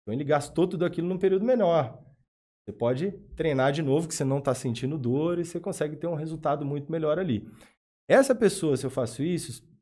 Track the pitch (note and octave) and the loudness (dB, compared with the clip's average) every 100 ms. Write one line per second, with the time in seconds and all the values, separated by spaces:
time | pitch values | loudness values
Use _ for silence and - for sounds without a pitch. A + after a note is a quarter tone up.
0 | - A#2+ C#3+ D3 - - F3+ F#3 E3+ E3+ | -6 -6 0 0 0 0 0 0 -2 -2
1 | E3+ F#3 F#3+ F#3+ A3+ B3+ F#3 E3 B2+ - | -4 0 2 2 2 4 4 4 0 -8
2 | - _ _ _ _ _ - - A#2 B2+ | -20 _ _ _ _ _ -16 -2 -2 0
3 | F#3+ - - - D#3+ C3+ C3+ C#3+ C#3+ C#3+ | -4 -6 -18 -4 0 2 2 2 2 0
4 | E3 - C3+ C#3 C3+ B2 C3 A2+ C3+ D#3 | 0 -2 -2 0 0 -2 -2 -4 -4 -2
5 | A#2+ C3 E3 F3 E3+ E3+ G3 - D3+ D3+ | 0 0 0 -2 -4 -6 -6 -4 -4 -4
6 | E3+ D#3+ D#3 D#3+ D#3 C#3+ C#3+ C#3+ C#3+ E3 | -4 -4 -6 -4 -2 0 -2 -4 -4 -2
7 | D3+ D#3+ F3 G#2+ - - - _ _ _ | 0 0 0 -2 -4 -20 -20 _ _ _
8 | - G3 C4+ A#3+ G#3+ - D#3 B2+ C3 A#2+ | 4 6 6 4 4 2 0 2 0 -2
9 | A#2 - D#3 E3+ - A#2 _ _ | -4 -2 -2 -2 -4 -14 _ _